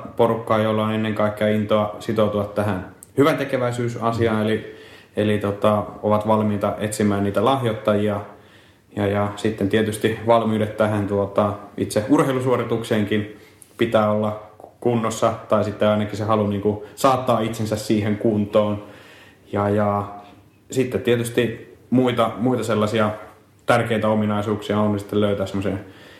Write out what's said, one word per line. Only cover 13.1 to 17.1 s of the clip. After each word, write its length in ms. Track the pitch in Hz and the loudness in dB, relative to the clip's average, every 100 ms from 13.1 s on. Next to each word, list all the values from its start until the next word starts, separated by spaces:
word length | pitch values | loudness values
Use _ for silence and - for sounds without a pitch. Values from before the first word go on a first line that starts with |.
| 104 101 - - - - - | -2 -4 -10 -20 -20 -12 -2
pitää 340 | 117 113 107 | 2 2 2
olla 320 | 107 107 107 - - - - | 2 0 -4 -12 -20 -20 -4
kunnossa, 540 | 120 117 110 110 113 113 - | -2 0 -2 0 -2 -2 -2
tai 140 | 107 | 0
sitten 240 | 104 - 107 | 0 0 2
ainakin 300 | 104 104 - | 2 -2 -4
se 60 | |
halu 240 | 107 107 101 | 0 0 0
niinku 380 | 101 104 101 - - | 0 -2 -2 -8 -2
saattaa 440 | 139 | 0